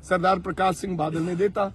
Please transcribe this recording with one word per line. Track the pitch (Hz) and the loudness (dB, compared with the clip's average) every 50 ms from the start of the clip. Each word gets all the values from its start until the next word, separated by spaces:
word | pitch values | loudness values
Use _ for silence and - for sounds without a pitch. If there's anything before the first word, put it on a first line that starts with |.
| - | 0
ਸਰਦਾਰ | - 185 185 170 185 190 190 | 0 0 2 4 4 2 2
ਪ੍ਰਕਾਸ਼ | 175 190 170 - 185 190 185 - | 0 -6 -2 0 2 0 0 0
ਸਿੰਘ | - 202 185 | -4 -6 -2
ਬਾਦਲ | 165 151 156 160 165 160 | -2 -2 -2 -2 -2 -2
ਨੇ | 175 180 | -2 0
ਦੇਤਾ। | 170 196 208 196 220 202 196 196 | 0 0 0 2 0 -2 -2 -4